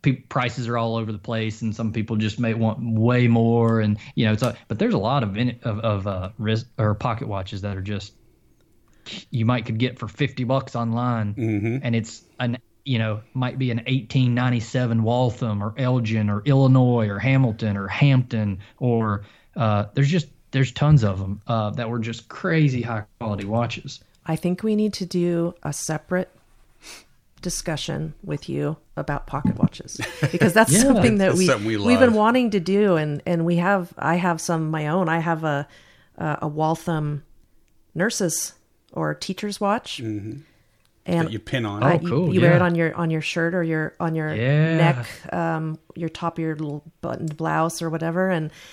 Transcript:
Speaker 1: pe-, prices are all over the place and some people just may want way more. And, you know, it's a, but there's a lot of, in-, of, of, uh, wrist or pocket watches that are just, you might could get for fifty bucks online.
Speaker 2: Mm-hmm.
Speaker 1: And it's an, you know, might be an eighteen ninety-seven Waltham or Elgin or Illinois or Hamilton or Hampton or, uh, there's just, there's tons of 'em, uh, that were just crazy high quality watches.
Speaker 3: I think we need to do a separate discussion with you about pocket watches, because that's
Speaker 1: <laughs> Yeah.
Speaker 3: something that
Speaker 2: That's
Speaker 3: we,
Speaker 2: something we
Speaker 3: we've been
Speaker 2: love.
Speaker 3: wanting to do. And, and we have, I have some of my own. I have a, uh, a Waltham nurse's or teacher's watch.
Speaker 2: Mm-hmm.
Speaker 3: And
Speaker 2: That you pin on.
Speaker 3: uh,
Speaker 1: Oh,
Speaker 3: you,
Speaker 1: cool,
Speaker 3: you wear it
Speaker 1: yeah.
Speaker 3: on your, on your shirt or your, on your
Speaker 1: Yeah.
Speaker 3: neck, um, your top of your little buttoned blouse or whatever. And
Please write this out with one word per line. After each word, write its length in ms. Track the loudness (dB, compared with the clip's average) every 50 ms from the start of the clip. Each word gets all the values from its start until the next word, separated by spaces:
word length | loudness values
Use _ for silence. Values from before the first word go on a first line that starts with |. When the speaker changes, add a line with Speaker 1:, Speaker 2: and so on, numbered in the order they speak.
Speaker 1:
pe-, 120 | 2 0 -2
prices 540 | -2 -6 _ -4 -2 -2 -2 -4 -4 -4
are 100 | -2 -2
all 180 | -2 -2 0 -2
over 160 | -2 -4 -4
the 80 | -8 -8
place 420 | -6 -6 -4 -2 -2 -4 -4 -4
and 140 | -4 -4 -4
some 160 | -2 -4 -4 -2
people 220 | -4 -4 -2 -2
just 240 | 0 0 -2 -2 -2
may 160 | -2 -2 0
want 240 | 0 0 0 0 -2
way 460 | -4 -2 0 2 4 4 4 4 4
more. 520 | 4 4 4 4 4 4 4 4 4 4 2
And, 180 | 2 2 0 -2 -4 -6 -2
you 100 | 0 2
know, 60 | 2 2
it's 80 | 2
a, 140 | 0 -2 -2 -6 -10 _
but 100 | -4 -2
there's 140 | 0 2 2
a 20 | 0
lot 220 | 0 2 0 0
of, 160 | 0 -2 -2
in-, 220 | -2 -2 -2 -2 -4 -6
of, 160 | -4 -4 -2
of, 260 | -2 0 -2 0 -2
uh, 220 | -4 -4 -4 -6 -8 -8 -6
wrist 260 | -2 -2 -2 -2 -4 _ _ -2
or 160 | 0 0 0
pocket 320 | 0 -2 -4 -4 -4 -6
watches 340 | -6 -6 -6 -8 -8 -10 -8
that 160 | -6 -6 -6
are 40 | -6
just, 320 | -6 -6 -8 -8 -10 -12 _ _ _ _ _ _ _ _ _ _ _ _ _ _ _ _ _ _ _ -16 -16 -16 -14 _
you 160 | -2 0 2
might 200 | 2 2 0 -2
could 120 | -4 -2 -2
get 200 | -2 -2 -4 -6
for 80 | -12
fifty 380 | -12 -4 -4 -4 -4 -2 -4 -2
bucks 320 | 0 -2 -2 -2 -4 -6
online. 580 | -4 -2 -2 -2 -2 0 0 0 -2 -2 -4 -4
Speaker 2:
Mm-hmm. 420 | -4 -2 -2 0 0 0 -2 -2 -2 -2
Speaker 1:
And 100 | 0 0
it's 300 | 0 -2 -4 -14 -20 _ _ _ -6
an, 180 | -4 -4 -4 -6 _ _ _ _ _
you 120 | -2 0 0
know, 200 | 0 -2 -2 -6 -8 _ _
might 260 | -4 -4 -4 -2 -2
be 100 | -2 -2
an 140 | -2 -2 -2
eighteen 480 | 0 -2 -2 -2 0 2 2 4 4 2
ninety-seven 680 | 2 2 2 0 0 -2 -2 -2 -2 0 2 2 2 2
Waltham 580 | 2 2 2 2 0 0 -2 -4 -4 -2 -4
or 120 | -4 -6 -4
Elgin 520 | -2 0 0 2 0 0 0 0 0 0 0
or 120 | 0 0 2
Illinois 640 | 2 4 6 6 6 6 6 6 4 4 2 2 0
or 100 | -2 0
Hamilton 560 | 0 2 4 4 4 2 0 -2 -2 -2 -2
or 140 | -2 -4 -6
Hampton 680 | 0 4 4 6 6 4 2 0 -2 -2 -2 -2 -2 -6 -10 -20 _ _
or, 440 | 0 2 2 2 2 0 0 -2 -4 -12 -20 _ _ _ _
uh, 300 | 0 0 2 2 2 0 -2 0
there's 160 | 0 2 2
just, 180 | 2 0 -2 -4 -16 _ _ _
there's 200 | 0 0 0 0
tons 320 | 0 2 6 6 6 6 6
of 160 | 4 0 -2
'em, 200 | -4 -6 -6 -8 -4
uh, 240 | -4 -2 0 0 -2
that 180 | -4 -4 -6 -4
were 100 | -4 -4
just 300 | -4 -6 -8 -10 -14 _
crazy 520 | -14 -6 -2 0 2 4 4 4 2 0
high 220 | -2 -4 -4 -6 -6 _ _ _
quality 240 | -6 -4 -4 -4 -4
watches. 560 | -2 -2 0 -2 -2 -6 -10 -12 -14 -16 -16 -20 _ _ _ _
Speaker 3:
I 120 | -6 -4
think 260 | -2 -2 -2 -2 -2 0
we 140 | 0 0
need 160 | 2 0 -2 -2
to 120 | -6 -8
do 480 | -4 -2 0 0 0 0 0 -2 -2 -6 _ -8
a 100 | -8 -6
separate 560 | -6 -6 -6 -6 -6 -4 -4 -4 -4 -4 _ _ _ _ _ _ _ _ _ _ _ -20 -20 -20 -20 _ _ _ _ _ _ _ -12
discussion 720 | -10 -8 -8 -6 -6 -6 -6 -6 -6 -6 -6 -6 -6 -8 -10 -14 -10
with 240 | -8 -8 -8 -6
you 300 | -8 -6 -4 -4 -4 -4 -8 _ _ -10
about 320 | -8 -6 -6 -6 -6 -6
pocket 300 | -8 -8 -2 -2 -2 2
watches, 420 | 2 0 0 0 -6 -16 -14 -10 -10 -10 -10 -4 -2 -2 -2
because 220 | 2 4 2 4 6
that's 180 | 6 6 6
Speaker 1:
<laughs> 0 |
Yeah. 80 | 6 6 6
Speaker 3:
something 340 | 6 6 6 6 4 4
that 100 | 4 4
Speaker 2:
That's 100 | 4 4 4
Speaker 3:
we, 60 | 4
Speaker 2:
something 200 | 4 2 2 0
we 100 | -2 -2
Speaker 3:
we've 220 | 0 4 4 6 8
been 100 | 8 6
Speaker 2:
love. 60 | 6
Speaker 3:
wanting 340 | 4 4 4 4 4 2 2
to 80 | 0 0
do. 360 | 0 2 2 4 4 4 4
And, 260 | 2 2 0 -4 -4 -2
and 180 | -2 0 0 2
we 120 | 2 2
have, 360 | 2 2 2 2 0 0 -6 -10
I 180 | -4 0 0 0
have 240 | 2 2 0 -2 -2
some 240 | -2 -2 -2 -2 -2
of 60 | -2
my 180 | -2 -4 -2
own. 220 | -2 0 0 0 0
I 100 | 0 0
have 240 | 0 -2 -2 -2 -2
a, 240 | -2 -2 -2 -4 _ -14 -20 _ _ _ _ _ _ _
uh, 200 | -6 -4 -4 -4 -4
a 60 | -4
Waltham 760 | -6 -2 -2 0 0 -2 -2 -2 -4 -4 -2 -2 -4 -6 -6 -10 _ -20 _ _ _ _ _ _ _ _ _ _ _ _
nurse's 580 | -2 -2 -2 0 -2 -2 -2 -2 -4 -6 -8 -12 _ _ _ _ _ _ _ -8
or 200 | -6 -4 -4 -6
teacher's 460 | -6 -8 -10 -8 -8 -8 -8 -6 -4
watch. 420 | -2 -2 -2 -2 -4 -10 -12 -8 -8
Speaker 2:
Mm-hmm. 360 | -8 -8 -8 -8 -10 -12 -14 -16 _ _ _ _ _ _ _ _ _ _ _ _
Speaker 3:
And 220 | -2 0 0 0
Speaker 2:
That 60 | -2 -4
you 60 | -8
pin 260 | -8 -6 -4 -4 -4
on. 180 | -4 -4 0 2
Speaker 3:
uh, 40 |
Speaker 1:
Oh, 140 | 2 2 2
Speaker 3:
you, 60 | 0 0
Speaker 1:
cool, 240 | 0 0 0 2 2
Speaker 3:
you 60 | 4
wear 140 | 6 6 6
it 60 | 6
Speaker 1:
yeah. 40 | 4
Speaker 3:
on 100 | 2 2
your, 200 | 2 0 0 0
on 140 | -2 -2 -2
your 100 | -2 -2
shirt 320 | -4 -4 -2 -2 -2 0 0
or 80 | -2 -2
your, 300 | -2 -2 -2 -4 -6 -6 _
on 160 | -4 -4 -2
your 180 | -4 -4 -4 -4
Speaker 1:
Yeah. 440 | -2 0 2 4 4 4 4 4
Speaker 3:
neck, 560 | 4 4 4 2 0 -4 -10 -12 -16 -12 -8 -4
um, 440 | -2 -2 -2 -2 -2 -4 -6 -8 -10 _ _ -10
your 120 | -8 -8
top 300 | -8 -6 -6 -6 -6 -4
of 40 | -4 -4
your 120 | -4 -4
little 260 | -4 -6 -8 -8 -10 _ -16 _ _
buttoned 340 | -8 -8 -6 -4 -6 -6 -6
blouse 460 | -4 -4 -2 0 0 0 0 -2 -6
or 80 | -6 -6
whatever. 400 | -4 -4 -4 -2 0 0 0 0
And 220 | 0 -2 -2 -6 -10 -14 -20 -20